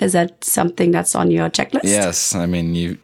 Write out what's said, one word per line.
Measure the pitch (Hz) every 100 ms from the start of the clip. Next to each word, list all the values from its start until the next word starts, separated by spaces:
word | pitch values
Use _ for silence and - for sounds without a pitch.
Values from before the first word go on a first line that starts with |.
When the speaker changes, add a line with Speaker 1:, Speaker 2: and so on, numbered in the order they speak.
Speaker 1:
Is | 190
that | 180 175 -
something | - - 170 - 175
that's | 170 175 -
on | 175
your | 165 165
checklist? | - - 285
Speaker 2:
Yes. | 98 104 92 82 - 87
I | 87
mean, | 87 85 85
you | 85 -